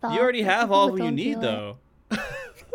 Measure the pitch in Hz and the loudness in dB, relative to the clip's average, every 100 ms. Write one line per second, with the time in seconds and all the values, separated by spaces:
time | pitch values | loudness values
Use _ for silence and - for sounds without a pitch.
0 | 233 226 254 247 196 202 226 196 196 185 | -4 2 2 2 2 2 4 4 4 2
1 | 170 139 262 247 120 107 101 123 _ _ | -2 -2 -2 -2 -2 -4 -6 -14 _ _
2 | _ 220 - 554 523 - - | _ -8 -8 -12 -14 -18 -12